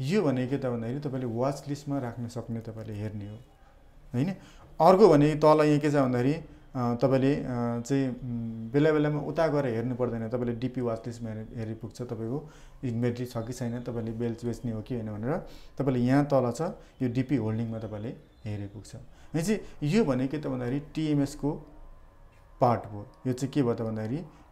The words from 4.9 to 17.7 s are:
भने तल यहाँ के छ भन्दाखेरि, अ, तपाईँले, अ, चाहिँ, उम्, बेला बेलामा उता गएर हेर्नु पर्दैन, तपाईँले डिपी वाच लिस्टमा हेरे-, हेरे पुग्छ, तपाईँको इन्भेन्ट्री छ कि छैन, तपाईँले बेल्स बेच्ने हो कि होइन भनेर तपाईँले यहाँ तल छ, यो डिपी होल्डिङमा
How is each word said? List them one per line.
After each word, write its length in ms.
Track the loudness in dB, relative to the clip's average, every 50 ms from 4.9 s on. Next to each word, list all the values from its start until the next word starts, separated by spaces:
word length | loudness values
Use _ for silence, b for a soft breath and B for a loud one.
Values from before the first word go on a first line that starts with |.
| 10 10 10 10
भने 260 | 10 10 8 6 4
तल 260 | 6 8 8 8 8
यहाँ 180 | 8 6 6 4
के 120 | 4 4
छ 40 | 4
भन्दाखेरि, 400 | 4 4 4 2 2 2 2 0
अ, 100 | 0 -4 B B B B -8 -4
तपाईँले, 600 | -2 0 0 2 2 4 4 4 4 4 4 2
अ, 440 | 0 -2 -4 -4 -2 -2 -2 -2 -4
चाहिँ, 280 | -2 0 0 0 0 0
उम्, 600 | -2 -6 -6 -6 -6 -4 -4 -6 -6 -8 -6 0
बेला 220 | 2 4 4 4
बेलामा 280 | 4 4 2 2 0 -2
उता 260 | -4 -4 0 0 2
गएर 200 | 2 2 2 0
हेर्नु 280 | 0 0 0 -2 -2 -2
पर्दैन, 340 | 0 -2 -2 -2 -4 -4 -4
तपाईँले 260 | -4 -2 -2 -2 -2
डिपी 260 | -2 -4 -4 -4 -4
वाच 260 | -2 -2 -4 -4 -6
लिस्टमा 220 | -10 -10 -8 -8 -8
हेरे-, 300 | -8 -10 -10 -10 -8 -8
हेरे 160 | -8 -8 -8
पुग्छ, 280 | -8 -10 -12 -10 -10
तपाईँको 480 | -10 -8 -8 -6 -6 -6 -6 -6 -8 B B B B B B -8 -6
इन्भेन्ट्री 420 | -4 -2 0 0 0 -2 -2 -6
छ 100 | -6 -6
कि 160 | -6 -6 -6
छैन, 300 | -6 -6 -6 -6 -6 -6
तपाईँले 300 | -8 -6 -6 -6 -6 -6
बेल्स 320 | -4 -4 -4 -4 -4 -4 -6
बेच्ने 280 | -6 -6 -6 -6 -6
हो 100 | -6 -6
कि 120 | -6 -6 -6
होइन 180 | -6 -6 -6
भनेर 340 | -6 -6 -4 -4 -4 -4 B B B B B B -8 -2
तपाईँले 220 | 0 0 2 2
यहाँ 240 | 2 4 4 4 4
तल 260 | 4 2 2 2 2
छ, 120 | 0 -2 -4 -6 -6 B B B B -4
यो 60 | -4 -2
डिपी 280 | 0 -2 0 0 0
होल्डिङमा 420 | 0 0 0 -2 -2 -4 -4